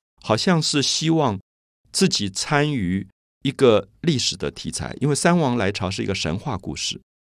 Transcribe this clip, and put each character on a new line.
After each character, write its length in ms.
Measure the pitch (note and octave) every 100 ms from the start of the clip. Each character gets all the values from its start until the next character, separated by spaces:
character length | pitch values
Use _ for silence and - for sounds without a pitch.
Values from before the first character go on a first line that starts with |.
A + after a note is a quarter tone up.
| _ _
好 160 | - A2
像 240 | - E3+
是 200 | D3+ D3
希 280 | B2+ - D#3
望 300 | D#3+ C3+ G2 - _ _ _ _
自 160 | - F#3+
己 220 | - G2+
参 420 | - - D3 D3+
与 340 | C#3 F2 F#2+ G2 _ _ _
一 100 | C#3
个 380 | - B2+ G#2+ - _
历 180 | E3 C3
史 160 | - -
的 140 | D2
题 180 | - D#2
材， 260 | - - -
因 80 | C#3+
为 60 | C#3
三 220 | E3 F3
王 200 | C#3 A#2+
来 140 | G2
朝 180 | G2 F#2
是 140 | G2
一 20 | G#2+
个 80 |
神 240 | F#2+ - F#2+
话 200 | D3+ G#2
故 180 | - C#2
事， 240 | - - - _